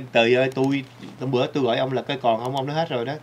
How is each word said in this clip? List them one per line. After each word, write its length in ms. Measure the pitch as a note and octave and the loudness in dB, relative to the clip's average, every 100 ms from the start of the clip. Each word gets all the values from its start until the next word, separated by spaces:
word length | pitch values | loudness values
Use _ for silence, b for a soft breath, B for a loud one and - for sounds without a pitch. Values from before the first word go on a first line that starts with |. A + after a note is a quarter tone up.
| B2+ | 0
trời 220 | A#2+ A#2 B2 | 2 4 4
ơi, 140 | C3 C3+ | 2 2
tôi, 280 | C3+ C#3 C3+ - - - | 0 0 -4 -14 -18 -8
hôm 120 | C3 | -2
bữa 160 | B2 D3 | 0 0
tôi 160 | D3 | 0
gọi 140 | B2 B2+ | 2 2
ông 160 | B2+ | 0
là 80 | B2+ | -2
coi 160 | - C3+ | -4 -2
còn 260 | A#2+ A2 | 0 0
không, 120 | B2 C#3 | -2 -4
ông 120 | C#3 | -2
nói 80 | D#3 | -2
hết 140 | D#3+ | -2
rồi 160 | B2 A#2+ | -2 -4
đó. 80 | D3+ | -8